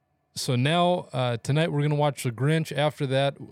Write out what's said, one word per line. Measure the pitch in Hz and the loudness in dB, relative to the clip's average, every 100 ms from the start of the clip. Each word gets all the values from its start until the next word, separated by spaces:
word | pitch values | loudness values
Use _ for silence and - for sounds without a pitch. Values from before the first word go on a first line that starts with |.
| _ _ _ - | _ _ _ -8
so | - 123 | -2 0
now, | 131 170 175 180 - | 2 2 2 0 -2
uh, | 131 123 117 | -4 -2 -2
tonight | - 143 165 | 0 0 2
we're | 147 | 0
gonna | 147 147 | 0 2
watch | 147 139 | 0 0
The | 131 | -4
Grinch. | 110 139 160 156 143 | -2 0 0 0 0
After | 151 - 143 | -2 -2 -2
that, | 135 139 139 117 | 0 0 -2 -8